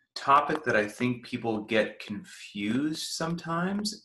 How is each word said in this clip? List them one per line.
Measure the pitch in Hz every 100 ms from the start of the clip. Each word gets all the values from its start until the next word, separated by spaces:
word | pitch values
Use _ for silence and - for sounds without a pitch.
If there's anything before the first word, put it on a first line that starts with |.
| _ -
topic | - 143 147 151
that | 120 110
I | 104
think | - 123 123
people | - 123 117 107
get | 104 110 104 -
confused | - 101 90 - - 104 104 123 156 156 -
sometimes, | - 165 170 165 170 185 202 214 -